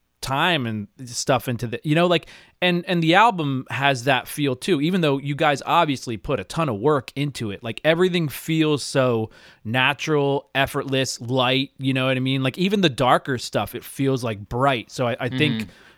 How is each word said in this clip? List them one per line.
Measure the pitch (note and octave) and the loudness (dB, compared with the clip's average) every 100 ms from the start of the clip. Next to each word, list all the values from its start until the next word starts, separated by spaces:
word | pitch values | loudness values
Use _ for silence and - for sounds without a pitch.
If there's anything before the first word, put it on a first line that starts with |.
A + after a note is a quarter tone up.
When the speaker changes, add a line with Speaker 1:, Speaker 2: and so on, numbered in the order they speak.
| _ _ | _ _
Speaker 1:
time | - C3+ F3 D#3+ A#2 | -4 0 2 0 -2
and | A2 G2+ - | -4 -8 -12
stuff | B2+ A#2+ - B2+ - | -12 -6 0 0 0
into | A#2 A#2+ | -4 -4
the," | A2 | -6
you | D#3 D3+ | 0 2
know, | F3+ | 4
like, | E3+ - - - _ | 2 -2 -18 -20 _
and, | F3+ F3 F3 | 0 0 0
and | F3 | 0
the | D#3+ F3 | 4 6
album | A#3 F#3 D3 C3 - | 6 4 -2 -2 -4
has | A#2 C#3 C3+ | 0 2 2
that | B2 B2+ - | 2 0 0
feel | - C#3+ | -2 -2
too, | B2+ - D#3 | 0 0 0
even | D3+ F#3 | 2 2
though | D#3 C#3 | 2 0
you | C#3 | -2
guys | C#3 D#3 C#3 - | 0 0 0 0
obviously | D#3+ D#3+ C3+ - A2 | 2 2 0 -4 -6
put | - B2 | -4 -4
a | |
ton | F#2 - D#3 | -4 -4 -2
of | G2+ | 0
work | C3 D#3 - - | 2 2 -2 -4
into | C#3+ - A2+ | -4 -4 -6
it. | F#2+ | -6
Like, | A#2+ A2+ | -8 -2
everything | D3+ E3 F#3 F3 D#3 | 2 4 4 2 -2
feels | - - D#3+ D#3 D3 | -4 -2 2 2 2
so | - C#3 B2+ A#2 A2 - - - | 0 2 2 2 -2 -8 -20 -14
natural, | A2 B2+ C3 C#3+ - D3+ C#3 C#3 - | -4 2 2 0 0 0 2 0 -2
effortless, | C3+ C3+ C#3+ C3+ C3 C3 - | 0 0 -2 -2 0 -2 -4
light, | A#2 B2+ B2+ C3+ C3+ - | -2 0 2 0 -2 -4
you | C3+ | -2
know | C3 C3 | 0 0
what | C3 | 0
I | |
mean? | C3 C3+ | 0 0
Like, | C3 - | -2 0
even | F#3 G#3 | 0 2
the | E3+ | 2
darker | A#2 B2+ D#3+ - B2+ | 2 0 0 -2 -6
stuff, | - B2 G2+ | -4 -4 -4
it | A2+ | -8
feels, | - - C3+ C3 | -10 -4 -2 -2
like, | A#2+ G2+ G#2 | -4 -8 -8
bright. | A#2+ C#3 B2+ - | -2 0 0 -4
So | - B2 | -4 -2
I, | B2 | -2
I | B2+ | -4
think, | C3 D3+ A2+ | 0 0 -2
Speaker 2:
Mm-hmm. | F#2+ - - | -6 -14 -20